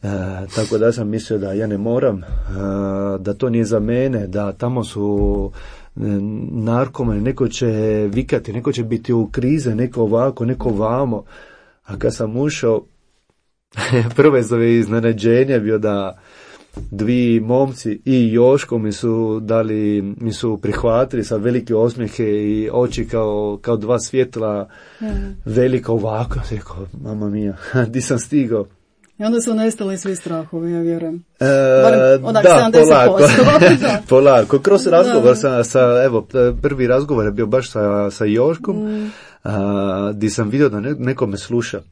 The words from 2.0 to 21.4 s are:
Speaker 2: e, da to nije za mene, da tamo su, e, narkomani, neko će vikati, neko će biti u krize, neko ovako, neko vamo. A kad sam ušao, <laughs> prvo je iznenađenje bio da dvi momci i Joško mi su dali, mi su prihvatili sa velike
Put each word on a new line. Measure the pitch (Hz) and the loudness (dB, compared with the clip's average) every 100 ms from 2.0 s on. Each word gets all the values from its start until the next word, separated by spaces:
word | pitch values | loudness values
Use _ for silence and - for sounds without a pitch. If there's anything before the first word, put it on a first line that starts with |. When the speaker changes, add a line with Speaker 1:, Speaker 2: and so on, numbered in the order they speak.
| 131 101 | 0 -2
Speaker 2:
e, | 90 - - 95 98 98 98 98 101 95 | -6 -6 -6 -6 -6 -4 -4 -4 -6 -6
da | 95 | -6
to | 101 131 | -4 -2
nije | 117 | -2
za | 110 113 | 0 0
mene, | 107 120 135 123 98 | 0 -2 -2 -2 -4
da | 92 101 | -6 -6
tamo | 92 123 127 | -6 -6 -4
su, | 107 - 104 101 101 101 101 - - - - | -6 -6 -4 -2 0 -2 -6 -10 -18 -20 -20
e, | - 107 101 101 110 117 | -8 -4 -4 -6 -8 -8
narkomani, | - 110 117 131 - 123 104 | -6 -2 -2 -2 -4 -4 -2
neko | 110 131 120 | -4 -2 -4
će | - 120 110 110 107 104 | -2 -2 -2 -2 0 -2
vikati, | 107 123 135 - | -4 -2 -4 -4
neko | 107 127 | -6 -4
će | 127 | -4
biti | 113 113 113 | -4 -6 -2
u | 117 107 | -2 0
krize, | - 123 156 127 | -2 -2 0 -2
neko | 107 123 120 | -2 -4 -2
ovako, | 110 113 131 131 | 0 0 0 -2
neko | 117 127 123 | -4 -2 -2
vamo. | 104 107 123 135 107 101 - - _ _ _ | -2 -2 -2 -2 -6 -10 -20 -20 _ _ _
A | _ 101 | _ -4
kad | 117 | -4
sam | 113 117 117 | -4 -6 -4
ušao, | 147 147 120 110 - _ _ _ _ _ _ _ _ | -4 -2 0 -2 -4 _ _ _ _ _ _ _ _
<laughs> | - 101 123 117 117 | -10 -2 0 0 2
prvo | 143 135 | 4 4
je | 113 117 117 117 | 0 0 2 2
iznenađenje | 101 113 113 107 110 117 135 127 | 2 0 0 0 2 2 2 0
bio | 107 110 | 0 -2
da | 107 101 98 - _ - - - _ - - | -2 -4 -6 -12 _ -20 -20 -20 _ -16 -14
dvi | 101 107 123 120 113 | -6 -2 0 2 0
momci | 110 123 135 127 113 107 | 2 0 0 -2 -8 -8
i | - 131 117 | 0 2 2
Joško | 113 123 139 - 117 | 4 4 4 0 -4
mi | 107 | -4
su | 101 120 113 113 110 | -4 -2 -2 -2 -4
dali, | 110 113 110 107 104 104 98 101 | -2 -2 0 -2 0 -2 -4 -6
mi | 117 | -8
su | 107 117 104 | -6 -6 -4
prihvatili | 104 101 117 113 107 127 | -4 -2 0 0 0 -4
sa | 107 | -4
velike | 110 | -4